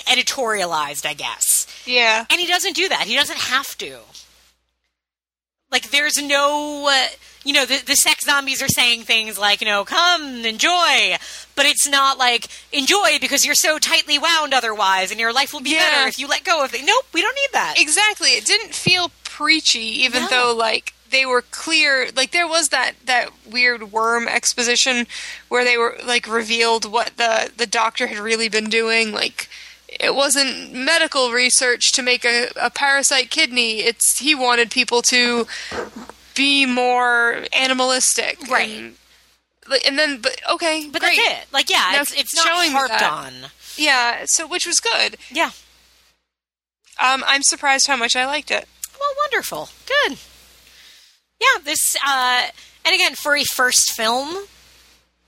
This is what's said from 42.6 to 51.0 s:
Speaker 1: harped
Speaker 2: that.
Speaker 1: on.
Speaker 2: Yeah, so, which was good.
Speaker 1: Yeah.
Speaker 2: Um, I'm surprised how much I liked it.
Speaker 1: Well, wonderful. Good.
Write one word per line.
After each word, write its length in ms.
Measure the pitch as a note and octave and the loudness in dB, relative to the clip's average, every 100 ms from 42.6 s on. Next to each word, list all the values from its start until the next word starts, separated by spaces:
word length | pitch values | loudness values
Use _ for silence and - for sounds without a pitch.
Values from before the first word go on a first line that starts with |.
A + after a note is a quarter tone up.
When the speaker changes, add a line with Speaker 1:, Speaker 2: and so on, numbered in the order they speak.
| E4 | 0
Speaker 1:
harped 180 | C4+ B3+ A3 | 0 0 0
Speaker 2:
that. 40 | F#3 | 0
Speaker 1:
on. 200 | D3+ C3+ B2+ C3+ - - - | -2 -8 -14 -18 -20 -14 -2
Speaker 2:
Yeah, 460 | D4+ C4 A#3+ - | 2 2 2 -2
so, 220 | C#4+ - D#4 | 0 -2 0
which 200 | F4 F4 | -4 -2
was 140 | E4 | -2
good. 380 | A4+ - G#3+ A3 - | 0 0 0 -4 -8
Speaker 1:
Yeah. 200 | C4+ D4 - - _ _ _ _ _ _ _ _ _ _ _ _ - | -2 -2 -4 -20 _ _ _ _ _ _ _ _ _ _ _ _ 0
Speaker 2:
Um, 240 | B3+ C4 - | 2 2 2
I'm 160 | C#4 | 2
surprised 440 | C#4 - C#4+ C4+ C4+ | 2 0 2 2 2
how 100 | C4 | 2
much 200 | A#3 B3+ | 0 0
I 80 | |
liked 260 | C4 D4 - | -2 -4 -4
it. 160 | G#3 - _ - - | -4 -6 _ -16 -6
Speaker 1:
Well, 120 | C#5+ C5+ | -4 -2
wonderful. 500 | D5+ A4+ - D#3 D3+ - - | -2 -2 -4 -8 -12 -14 -2
Good. 300 | C#5 A4+ B3+ - - - - - - - - | 0 0 -2 -16 -20 -20 -20 -20 -20 -20 -20